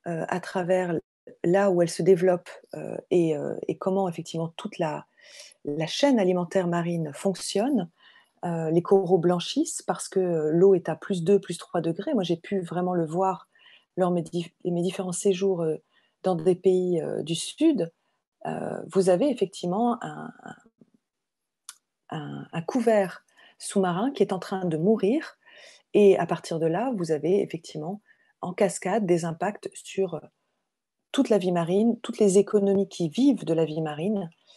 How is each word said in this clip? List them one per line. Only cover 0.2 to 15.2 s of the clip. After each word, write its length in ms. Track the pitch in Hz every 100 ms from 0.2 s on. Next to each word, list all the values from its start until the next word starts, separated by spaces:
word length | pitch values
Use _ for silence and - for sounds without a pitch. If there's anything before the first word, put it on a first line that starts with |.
| -
à 120 | 180
travers 580 | - 190 175 185 180 165 - _ - -
là 260 | 170 185 202
où 120 | 180
elle 80 | 170
se 120 | -
développe, 460 | 175 185 185 175 - - -
euh, 220 | 151 156 - -
et, 260 | 180 165 147
euh, 180 | 143 - -
et 80 | 170
comment 320 | - 190 190
effectivement 400 | 170 160 165 165 -
toute 220 | 208 -
la, 260 | 156 151 - _ - - - _
la 220 | - 147 160
chaîne 320 | - 277 247
alimentaire 500 | 185 180 175 196 175
marine 420 | 170 170 170 156
fonctionne. 800 | 143 196 180 - 196 240 269 175 _ _ _ _ _
Euh, 260 | 180 170 160
les 120 | 160
coraux 360 | 175 196 185 185
blanchissent 640 | 170 180 - - 330 -
parce 260 | - 180 -
que, 120 | 196
euh, 300 | 185 165 151
l'eau 220 | 170 196
est 140 | 185 175
à 80 | 156
plus 260 | - 190
deux, 180 | 165 202
plus 180 | 196 175
trois 220 | - 180
degrés. 340 | 165 165 208
Moi, 80 | 269
j'ai 140 | 175 170
pu 240 | - 196
vraiment 340 | 170 170 180
le 100 | 180
voir 440 | 160 165 190 180 - _ _ _ _ -
lors 140 | 180
de 40 |
mes 80 | 175
dif-, 320 | 165 175 165 -
mes 180 | - 175
différents 300 | 175 180 185
séjours, 500 | 175